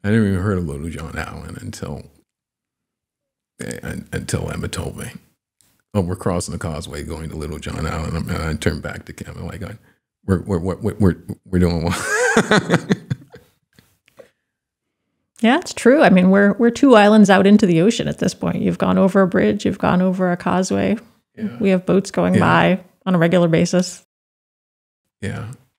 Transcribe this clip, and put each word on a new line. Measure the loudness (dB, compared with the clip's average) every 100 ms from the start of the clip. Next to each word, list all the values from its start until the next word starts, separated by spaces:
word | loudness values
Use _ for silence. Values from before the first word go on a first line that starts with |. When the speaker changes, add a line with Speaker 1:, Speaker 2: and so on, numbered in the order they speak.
| 2
Speaker 1:
I |
never | 2 2
even | 0
heard | -2 -2
of | -4
Little | -8 -10
John | -10 -12 -10
Island | -10 -12 -14 -14
until, | -14 -12 -12 -12 -16 _ _ _ _ _ _ _ _ _ _ _ _ _ _ _
eh, | -12 -12
un-, | -12 -12 -10
until | -10 -6 -6 -6
Emma | -8 -8
told | -8 -10 -12
me. | -14 -16 _ _ _ _ _ _ _
"Oh, | -4
we're | -4 -4
crossing | -4 -4 -6
the | -8
causeway | -8 -10 -10 -12
going | -10 -10 -10
to | -10
Little | -10 -10
John | -10 -8 -6
Island." | -6 -6 -6 -6
And | -6
I | -6 -4
turned | -4 -4
back | -10 -14 -16
to |
Kevin, | -16 -16 -14 -12
like, | -12
going, | -14 -16 _ _ _ _ -2
"We're, | -2
we're, | 0 -4
we're, | -4 -4 -6 2
we're, | 2 2 -8 -16 -4
we're | 0
doing | 2 0
what?" | -2 -4 -4 -2 0 0 2 0 2 -2 -2 -6
<laughs> | -4 -12 -12 -20 _ _ _ _ _ _ _ _ -20 _ _ _ _ _ _ _ _ _ _ _
Speaker 2:
Yeah, | 0 0
it's | -2
true. | 0 4 6
I | 6
mean, | 6 6
we're, | 4 4
we're | 4 0
two | 4 6 8
islands | 8 6 8
out | 6 6
into | 6 6
the | 4
ocean | 2 2 -4
at | -2
this | -4
point. | -2 -6 -2
You've | -2 0
gone | 0 2
over | 2 2
a | 2
bridge, | 2 0 0 -4
you've | -2
gone | 0 2
over | 0 0 -2
a | -2
causeway. | -2 -2 0 -2 0 -4 -8 _ _ -10
Speaker 1:
Yeah. | -10 -2
Speaker 2:
We | 0
have | 0 2
boats | 0 0
going | -2 0 2
Speaker 1:
Yeah. |
Speaker 2:
by | 2 2 2 0 -6 _ -2
on | 0
a |
regular | 2 2 2
basis. | 2 2 0 -2 -10 _ _ _ _ _ _ _ _ _ _ _ _
Speaker 1:
Yeah. | -8 -8 -10 -16 _